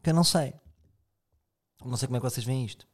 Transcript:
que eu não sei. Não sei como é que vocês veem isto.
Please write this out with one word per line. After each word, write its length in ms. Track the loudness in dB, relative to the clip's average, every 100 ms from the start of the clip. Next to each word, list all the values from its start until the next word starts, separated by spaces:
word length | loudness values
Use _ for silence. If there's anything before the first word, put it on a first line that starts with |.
que 80 | 4
eu 20 |
não 100 | 4
sei. 300 | 4 2 -2 -8 -20 _ _ _ _ _ _ _ _ _ _ _
Não 120 | -8 -4
sei 100 | -2
como 100 | -2
é 20 |
que 100 | -2
vocês 160 | -4
veem 200 | -4 -4
isto. 220 | -4 -10 -20